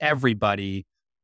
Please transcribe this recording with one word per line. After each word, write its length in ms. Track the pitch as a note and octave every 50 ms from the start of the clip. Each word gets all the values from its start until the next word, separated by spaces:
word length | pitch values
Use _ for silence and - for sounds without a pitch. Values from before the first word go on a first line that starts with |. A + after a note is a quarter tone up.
everybody 840 | - D3+ D3+ C3 C3 B2 A2+ G2+ A2 G#2 G2+ G2+ G2 G2 F#2+ G2 F#2+ _ _ _ _ _ _ _